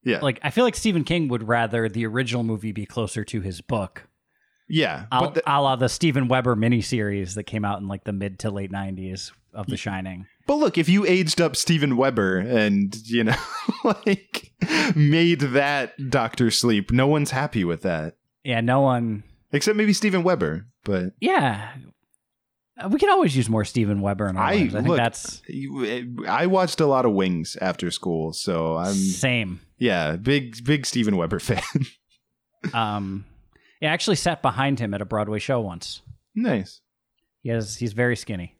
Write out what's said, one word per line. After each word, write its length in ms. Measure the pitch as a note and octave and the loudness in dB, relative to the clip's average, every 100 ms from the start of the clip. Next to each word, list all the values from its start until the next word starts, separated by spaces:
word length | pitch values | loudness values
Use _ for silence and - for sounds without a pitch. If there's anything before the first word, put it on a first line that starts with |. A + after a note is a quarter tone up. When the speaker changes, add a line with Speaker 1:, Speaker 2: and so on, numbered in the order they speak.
Speaker 1:
Yeah. 160 | - A2 | 0 0
Speaker 2:
Like, 180 | C#3+ A#2+ | 0 -2
I 80 | D3 | -2
feel 140 | G#3+ | 2
like 120 | A#3+ A3 | 2 2
Stephen 280 | A3+ F3 | 0 0
King 240 | C#3+ E3+ D3 | 0 0 0
would 200 | B2 G#2+ | -2 0
rather 400 | A#2 A2+ A#2 A2+ | 2 2 0 -2
the 180 | G#2 A2 | -2 -2
original 360 | A2+ B2 A#2+ | -2 -2 -2
movie 280 | A2+ G#2+ A2 | -2 -2 -4
be 140 | G#2 G2+ | -8 -8
closer 380 | - G#2+ - | -6 -4 -4
to 160 | G2+ A2 | -6 -6
his 200 | F#2+ E2+ | -6 -8
book. 460 | - A2+ F#2+ - - _ _ _ _ _ _ | -4 -4 -4 -10 -20 _ _ _ _ _ _
Speaker 1:
Yeah, 340 | D#3 C3 C#2 A2 | 0 0 -2 -2
Speaker 2:
A, 100 | B2+ | 0
Speaker 1:
but 140 | C3+ | 2
the 80 | D3+ D3+ | 0 0
Speaker 2:
a 120 | C#3+ | 2
la 140 | C#3 | 2
the 140 | C3 C3 | 2 0
Steven 400 | - E3+ C#3 B2+ | 2 2 2 2
Weber 260 | C3 B2 | 2 2
miniseries 800 | A2+ A2+ A#2+ G2+ B2 G#2 G2+ F#2 | 2 4 2 0 -2 0 -2 -4
that 80 | F#2+ | -8
came 220 | G2+ A2 | -6 -4
out 160 | G#2 G2+ | -4 -4
in, 80 | G2 | -6
like, 160 | G2 | -8
the 80 | - | -6
mid 260 | G2 G2+ F#2+ | -4 -6 -6
to 100 | G#2+ | -6
late 180 | G2+ G2 | -6 -6
nineties 640 | G2 G2 F#2 F#2 F#2+ - _ _ | -6 -8 -8 -8 -10 -12 _ _
of 140 | - G2 | -12 -8
The 60 | |
Speaker 1:
Yeah. 40 | C3 | -6
Speaker 2:
Shining. 480 | - F#2+ F#2+ F#2 F#2+ _ - | -6 -6 -8 -10 -16 _ -2
Speaker 1:
But 80 | G3+ | 2
look, 200 | G3+ E3+ | 2 2
if 100 | E3 | 4
you 160 | F#3+ | 4
aged 360 | F#3+ F#3 E3 - | 4 2 2 2
up 160 | E3 C3+ | 0 0
Steven 400 | - E3 C#3+ A#2+ | 0 2 2 4
Weber 420 | C3+ A#2 F#2+ F#2 | 2 4 2 2
and, 560 | G#2+ B2 G#2+ G2+ G2 G#2+ | 2 2 4 4 2 -4
you 200 | A2 A#2 | -2 2
know, 100 | A2 A#2+ - - | 2 0 -2 -8
<laughs> 240 | - - A#3+ G#3 - | -6 -2 -2 0 0
like, 460 | G3 - - - _ F3+ D#4 D4 | 0 -2 -12 -12 _ -2 0 2
made 460 | D#3+ D3 D#3+ E3+ E3 | 4 4 6 4 4
that 540 | C#3 B2+ C#3+ C#3+ B2 - C3+ | 2 2 2 0 -4 -8 -2
Doctor 440 | C3 A#2 - A#2+ | 0 0 2 2
Sleep, 400 | - A#2+ G#2+ G2 | 4 2 2 2
no 160 | A#2+ C3+ | 2 4
one's 240 | D3+ D3 | 2 0
happy 320 | C3 D3 A#2 | -2 -2 0
with 180 | F2 E2 | 0 -2
that. 320 | F#2+ D#2+ D#2 - _ _ | -2 -2 -4 -10 _ _
Speaker 2:
Yeah, 160 | - A#2 | -4 -2
no 200 | A#2 C3 | 2 4
one. 440 | C#3 B2 A#2 G#2+ - _ _ | 4 2 -2 -6 -10 _ _
Speaker 1:
Except 240 | D3 G#3+ G#3+ | 0 2 2
maybe 160 | G#3+ | 4
Steven 300 | G#3 G#3+ F#3 | 4 2 2
Weber, 440 | F3 F3 D#2 D#2+ G#2 _ | 2 2 0 -2 -10 _
but 300 | - F#2+ F2+ - | -2 -2 -2 -2
Speaker 2:
Yeah. 520 | - F#4+ C#3 G2+ A2 C3+ - _ _ _ _ _ _ _ _ - | 0 2 2 -2 -8 -16 -20 _ _ _ _ _ _ _ _ -10
Uh, 80 | G3 | -2
we 100 | C#4 | 2
can 100 | G4 | 6
always 260 | G4 B3+ C3 | 6 6 4
use 120 | A#2 | 2
more 160 | A2 | 2
Steven 360 | G#2 B2+ G#2 G2+ | 0 2 2 2
Weber 280 | G2+ G2 G2+ | 0 0 -2
in 80 | F#2 | 0
our 80 | |
Speaker 1:
I, 100 | A#2 | 2
Speaker 2:
lives. 200 | G3 C3 G2+ | 2 2 0
I 20 | |
think 100 | C#3 | 2
Speaker 1:
look, 60 | D#3+ | 2
Speaker 2:
that's 440 | A#2 - - - - | 2 -2 -14 -14 -12
Speaker 1:
you, 760 | - C3+ C3+ A2+ A#2+ B2 A#2+ - | -10 -8 -4 -4 -4 -6 -8 -2
I 180 | A2 F3 | 0 2
watched 340 | F#3+ F3+ - | 2 2 2
a 60 | D3+ | 4
lot 180 | C3 | 4
of 80 | B2 | 4
Wings 440 | G2+ F#2 F2 E2 - | 4 2 0 -4 -4
after 300 | F#2 F2 F2 | -4 -2 -4
school, 420 | - F#2 E2 D#2+ | -4 -4 -2 -4
so 440 | D#2+ - E2+ E2 D#2+ | -6 -4 -2 0 -2
I'm 180 | F2+ | -2
Speaker 2:
Same. 680 | G2 F#2+ F#2 C3+ B2 G2+ F2+ - _ | 0 0 0 0 0 -2 -8 -14 _
Speaker 1:
Yeah, 360 | B2 F2+ D2+ | 0 2 0
big, 500 | E2 A2+ C#3+ B2 A2+ | -2 0 0 -2 -8
big 220 | A#2+ D3 C3 | -2 0 0
Steven 300 | B2 G#2+ G2 | 0 2 2
Weber 240 | E2 G#2 | 0 -2
<laughs> 0 | |
fan. 200 | - G#2 - D3 C3+ _ _ _ _ _ _ _ - | -2 -2 -2 -2 -4 _ _ _ _ _ _ _ -6
Speaker 2:
Um, 520 | A#2 A2 G#2 G2 G2 G2+ - _ _ _ _ | -2 -2 -2 -6 -8 -12 -20 _ _ _ _
yeah, 100 | D3+ | -4
I 40 | |
actually 220 | E3+ - F3 | -2 0 0
sat 260 | F3 D#3+ | 0 0
behind 360 | C3+ A2+ C3+ C3+ | -2 0 0 0
him 140 | A2+ | -2
at 80 | G2+ | -4
a 60 | G2+ | -4
Broadway 320 | G#2+ G#2 G#2+ | -2 -2 -4
show 220 | - B2+ | -2 -2
once. 420 | G#2+ E2+ - - - - _ | -2 -8 -12 -16 -18 -20 _
Speaker 1:
Nice. 480 | G#3+ A#3 B2 F#2+ - _ _ _ _ _ _ | -4 0 0 -2 -12 _ _ _ _ _ _
Speaker 2:
He 60 | B2+ | -4
has, 280 | A#2 G#2 A2 | -4 -4 -6
he's 180 | A#2+ | -6
very 200 | G#2 B2 | 0 0
skinny. 400 | A#2 - G2+ F2 _ | 0 -6 -8 -10 _